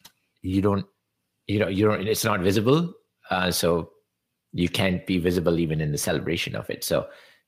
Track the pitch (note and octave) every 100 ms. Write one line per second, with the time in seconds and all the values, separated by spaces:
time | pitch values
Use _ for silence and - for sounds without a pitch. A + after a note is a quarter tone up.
0 | - _ _ _ F#2 F#2+ G2+ G2 - _
1 | _ _ _ _ - G2+ F#2+ F#2+ G#2+ G2+
2 | F#2+ G#2 A2 G#2 F2+ G2+ A2 D#3 E3+ -
3 | _ _ - F#2 F#2 E2+ F2 E2+ E2 _
4 | _ _ _ _ _ - F2 - G2 F2+
5 | - F#2 F2+ F2+ E2+ E2 E2 D#2 D2+ C#2+
6 | - - - E2+ - - - - - D2
7 | - - - _